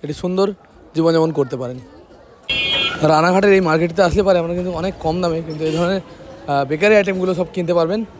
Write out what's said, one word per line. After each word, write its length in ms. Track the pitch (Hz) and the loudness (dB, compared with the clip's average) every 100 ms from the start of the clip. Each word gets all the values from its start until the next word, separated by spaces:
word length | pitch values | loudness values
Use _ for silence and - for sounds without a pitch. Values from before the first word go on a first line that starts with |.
একটি 120 | 147 | -8
সুন্দর 380 | 147 180 180 196 196 _ - - | -6 -4 0 -2 -2 _ -20 -10
জীবনযাপন 380 | - 165 165 160 | 0 2 4 2
করতে 240 | 147 131 135 | 0 -2 -4
পারেন। 220 | 123 127 120 - - - - - - - - - - - | -8 -10 -16 -20 -20 -20 -20 -20 -8 -4 -2 -2 -4 -2
রানাঘাটের 500 | 156 156 170 185 202 | 2 4 4 4 4
এই 80 | 196 | 4
মার্কেটে 420 | 180 160 170 165 | 4 0 0 2
আসলে 200 | 180 160 | 2 2
পারে 160 | 196 180 | 2 2
আমরা 160 | 165 | 0
কিন্তু 180 | 175 180 | -4 -4
অনেক 220 | 170 180 185 | -4 -6 -4
কম 220 | 160 170 | -4 -2
দামে 200 | 180 165 | -2 -2
কিন্তু 220 | 160 156 | -6 -6
এই 80 | 160 | -4
ধরনের, 280 | 156 175 190 | -2 0 -2
আহ, 640 | - - - - - 143 | -6 -20 -20 -18 -4 -2
বেকারি 320 | 135 151 202 214 | 0 2 4 4
আইটেমগুলো 380 | 196 190 185 | 4 -2 -2
সব 120 | 175 180 | -2 -2
কিনতে 220 | 185 170 | -4 0
পারবেন। 300 | 175 165 208 220 | 0 2 -2 -6